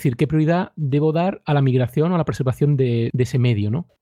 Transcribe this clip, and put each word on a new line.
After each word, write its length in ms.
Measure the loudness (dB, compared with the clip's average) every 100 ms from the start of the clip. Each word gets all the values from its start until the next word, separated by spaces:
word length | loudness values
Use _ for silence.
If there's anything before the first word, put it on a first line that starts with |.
decir, 140 | -2 0
qué 100 | 0
prioridad 460 | 0 2 0 -2 -6
debo 360 | -2 0 0
dar 280 | 0 -2 -4 -2
a 80 |
la 80 | 2
migración 500 | 2 2 0 0 0
o 40 | 0
a 20 |
la 80 | -2
preservación 500 | -2 -4 0 0 2
de, 320 | 0 0 -2
de 80 | -2
ese 160 | -2 0
medio, 320 | 0 2 0
¿no? 180 | -2 -6 _